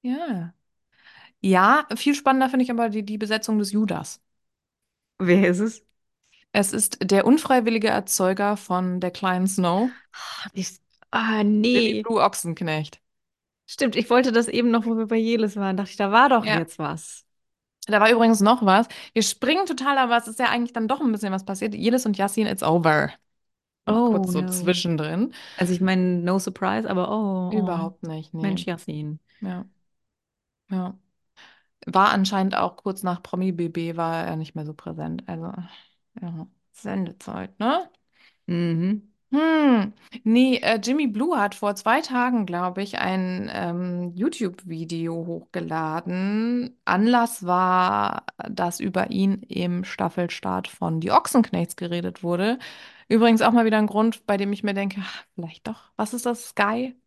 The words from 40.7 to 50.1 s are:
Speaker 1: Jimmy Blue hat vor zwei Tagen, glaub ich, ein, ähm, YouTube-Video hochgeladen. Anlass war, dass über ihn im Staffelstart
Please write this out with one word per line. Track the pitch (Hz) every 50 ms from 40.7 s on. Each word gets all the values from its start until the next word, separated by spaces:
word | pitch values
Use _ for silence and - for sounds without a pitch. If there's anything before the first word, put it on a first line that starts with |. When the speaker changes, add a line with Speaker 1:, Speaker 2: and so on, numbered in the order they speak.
| 226 220
Speaker 1:
Jimmy | 190 226 269 311 302
Blue | 247 202 214 269 339 349 254
hat | 208 202 -
vor | - - 202 202
zwei | 196 - 220 233 302
Tagen, | 320 - 262 247 247 254 247 233 202
glaub | 175 175 175 180 180 180 190
ich, | 202 196 - -
ein, | - 185 190 185 185 185 185 185 - -
ähm, | - 196 185 170 170 175 180 180 175 175 180 175 170
YouTube-Video | 180 220 330 - - 233 180 175 - - 175 165 160 165 165 170 165 165 165 165 170 165
hochgeladen. | 170 170 165 165 _ - 180 170 165 160 160 160 156 156 165 - 175 180 185 190 196 208 214 226 233 247 247 247 247 - _ _
Anlass | - 190 185 208 233 247 240 233 233 - - 185
war, | 175 180 180 185 185 185 185 180 185 - 104 101 101 - - _ - _ - - -
dass | 202 190 180 170 175 -
über | - 196 180 185 196 -
ihn | - 190 196 196 196 190
im | 196 _ - 190 180 175 175 175 185
Staffelstart | - - - 196 170